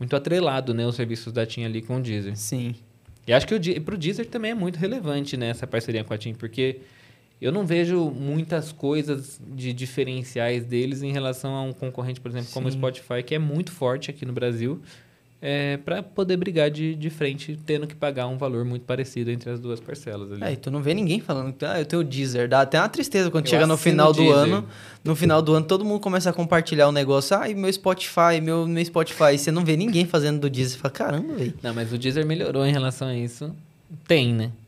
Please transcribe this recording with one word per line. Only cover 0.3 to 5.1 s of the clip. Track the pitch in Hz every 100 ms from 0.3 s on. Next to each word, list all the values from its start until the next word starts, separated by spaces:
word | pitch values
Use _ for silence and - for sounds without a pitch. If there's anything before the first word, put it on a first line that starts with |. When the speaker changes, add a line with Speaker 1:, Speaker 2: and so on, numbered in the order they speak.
| 175 165 131 127
Speaker 1:
né, | 117
os | 117 120
serviços | 117 113 117
da | 117 113
TIM | 120
ali | 117 110
com | 107 127
o |
Deezer. | 123 104 98 107
Speaker 2:
Sim. | - 131 120 117 - _ - -
Speaker 1:
E | -
acho | 123 151
que |
o | 220
Di-, | 170 175
pro | 156 202
Deezer | 156 190 233
também | 240 220
é |
muito | 233 180 165
relevante, | 196 254 160